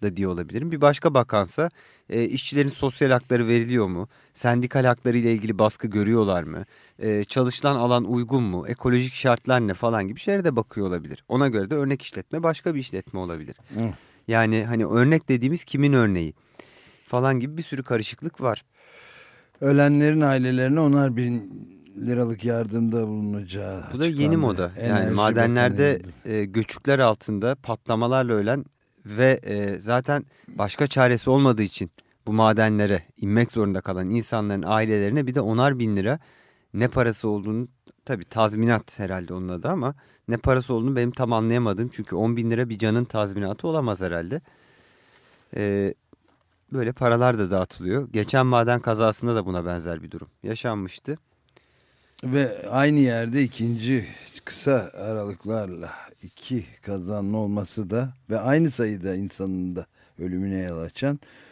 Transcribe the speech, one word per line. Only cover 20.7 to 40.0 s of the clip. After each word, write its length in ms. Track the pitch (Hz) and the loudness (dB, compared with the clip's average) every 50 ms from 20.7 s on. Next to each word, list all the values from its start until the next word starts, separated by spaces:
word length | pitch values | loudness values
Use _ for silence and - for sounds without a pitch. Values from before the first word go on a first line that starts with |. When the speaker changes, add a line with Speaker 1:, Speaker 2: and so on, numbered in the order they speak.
| 143 160 | 2 4
Speaker 2:
onar 360 | 160 143 139 143 139 135 120 | 4 4 4 4 4 2 2
bin 360 | 117 123 120 120 120 101 95 - - - - 92 95 - 98 98 101 110 | 0 0 0 -2 -4 -6 -8 -14 -16 -18 -18 -20 -20 -20 -20 -12 -8 -4
liralık 380 | 120 123 120 123 117 113 98 101 | -2 0 0 0 -2 -2 -4 -2
yardımda 640 | 120 117 117 113 104 104 117 117 113 113 117 113 107 | -2 0 0 -2 -2 0 0 0 2 2 0 -2 -2
bulunacağı 760 | 107 107 107 104 104 104 98 87 90 101 98 95 95 92 82 - | -4 -4 -4 -4 -4 -6 -8 -8 -8 -8 -8 -8 -8 -10 -10 -10
Speaker 1:
Bu 80 | - 123 | -6 -2
da 60 | 156 | -2
yeni 80 | 170 160 | -2 0
Speaker 2:
açıklandı. 240 | 139 147 151 165 165 | 0 2 2 2 2
Speaker 1:
moda. 340 | 151 117 95 90 90 87 90 95 | 2 2 0 0 -2 -4 -4 -4
Yani 80 | 113 113 | -2 0
Speaker 2:
Enerji 260 | 104 101 98 - 98 | 2 2 2 2 2
Speaker 1:
madenlerde, 840 | 101 107 110 110 117 113 117 120 120 123 123 101 101 143 143 135 - | 4 4 4 4 4 2 4 4 4 4 2 4 2 2 2 2 0
Speaker 2:
Bakanı'ydı. 380 | 90 90 82 - _ 123 107 107 | -4 -12 -18 -14 _ -4 -2 -2
Speaker 1:
e, 40 | 104 | -2
göçükler 540 | 98 95 113 110 - - - - 139 139 131 | 0 0 -2 -2 -2 -6 -6 0 2 4 6
altında 560 | 131 117 107 - - - 107 101 104 120 139 | 6 4 4 2 -2 -4 -4 -2 0 -2 -2
patlamalarla 800 | - - - 113 110 _ - 117 110 117 120 131 131 127 120 | -4 -4 -6 -8 -6 _ -2 0 0 2 2 2 2 2 2
ölen 320 | 113 104 101 107 127 139 123 - _ _ _ _ _ _ _ | 0 0 2 0 0 -2 -4 -10 _ _ _ _ _ _ _
ve, 340 | 104 104 107 127 131 131 - - | -10 0 4 6 6 6 4 0
e, 360 | - 101 101 104 101 101 82 | -4 -4 -2 -2 -4 -4 -6
zaten 440 | 95 107 120 127 131 - 143 143 143 - _ _ _ - | -2 0 0 0 0 0 -2 -2 -2 -8 _ _ _ -14
başka 380 | - - 101 104 - - 147 | -4 -4 -2 -2 0 -2 -2
çaresi 440 | 139 - 135 127 127 123 113 - 135 | 0 4 6 6 6 6 2 4 4
olmadığı 320 | 131 139 139 135 120 107 | 4 6 6 6 4 4
için 280 | 104 92 - - 101 85 - - _ _ _ _ _ | 0 -2 -2 -6 -8 -8 -10 -18 _ _ _ _ _
bu 60 | - | -2
madenlere 720 | 107 110 110 110 110 107 110 110 107 104 104 98 101 87 - - _ | 2 4 6 6 6 6 4 4 4 2 2 2 2 0 -2 -8 _
inmek 340 | _ - 98 104 113 120 117 | _ -4 0 2 2 2 2
zorunda 300 | - 113 107 101 95 92 | 2 0 0 0 0 -2
kalan 300 | - - 92 90 92 92 | -4 -4 -6 -4 -2 -2
insanların 540 | 110 120 110 - - 113 104 104 101 98 - | -2 -2 -2 -2 -2 -2 -2 -2 -4 -4 -2
ailelerine 600 | 90 107 110 110 110 107 104 101 101 117 151 90 | 0 2 2 2 2 2 2 2 2 0 0 -2
bir 80 | 110 127 | 0 -2
de 60 | 139 | -2
onar 380 | 110 104 110 117 127 143 139 123 | 0 0 2 2 2 2 2 0
bin 180 | 117 110 104 | 0 0 0
lira 220 | 98 95 107 143 160 - _ _ _ _ _ _ _ _ _ - | 0 0 0 -2 -4 -6 _ _ _ _ _ _ _ _ _ -2
ne 140 | 101 117 123 | 0 0 0
parası 400 | - 135 123 117 107 - - 110 | 2 2 0 0 0 -2 -4 -4
olduğunu 400 | 104 104 95 107 107 113 123 127 _ _ _ - _ _ _ | -4 -2 -4 -4 -4 -4 -6 -8 _ _ _ -20 _ _ _
tabii 200 | - 131 98 85 | -8 -6 -6 -6
tazminat 720 | - - 113 110 107 107 107 113 117 117 107 - - - - | -8 0 2 2 2 2 2 2 2 2 2 0 -6 -10 -8
herhalde 360 | 104 90 92 92 90 - 90 | -6 -6 -6 -6 -6 -8 -8
onun 140 | 92 92 90 | -8 -6 -6
adı 200 | 90 85 87 139 | -8 -6 -4 -4
ama 260 | 185 180 117 131 143 - | -4 -2 -4 -6 -6 -8